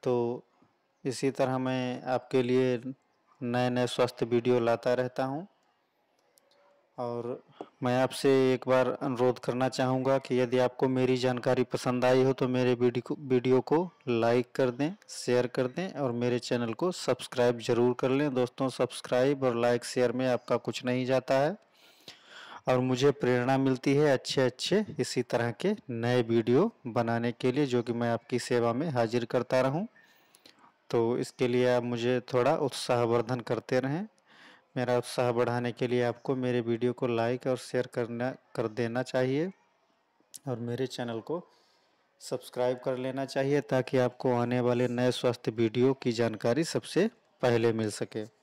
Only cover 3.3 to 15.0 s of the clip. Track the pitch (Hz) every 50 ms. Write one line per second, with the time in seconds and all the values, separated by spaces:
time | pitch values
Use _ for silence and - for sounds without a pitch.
3.3 | _ _ 123 120 120 123 123 123 123 123 123 120 - - 127 117 - - - 117
4.3 | 120 120 117 123 123 123 117 117 120 117 - 127 123 123 127 127 - - 131 131
5.3 | 135 151 190 208 _ _ _ _ _ _ _ _ _ _ _ _ _ _ _ _
6.3 | _ _ _ _ _ _ _ _ _ _ _ _ _ - 123 120 120 120 117 120
7.3 | 131 - - _ - - - - _ _ 139 127 123 127 131 127 - - - 139
8.3 | 135 135 131 131 131 123 - 127 127 131 131 123 131 - - 147 127 117 123 127
9.3 | 123 123 - - 120 123 127 131 - - 131 127 131 131 131 131 135 135 131 -
10.3 | 131 123 127 117 123 127 123 123 - - - 131 131 127 127 123 127 127 120 127
11.3 | 123 120 113 135 127 123 123 - - 123 - 131 123 123 123 127 127 131 131 135
12.3 | 135 - 135 123 127 127 127 123 123 117 123 123 120 127 117 - 151 - 151 135
13.3 | 127 123 120 131 127 127 123 - 147 156 180 175 _ _ _ 135 120 113 113 117
14.3 | 120 123 127 - _ - 135 127 120 120 139 156 196 -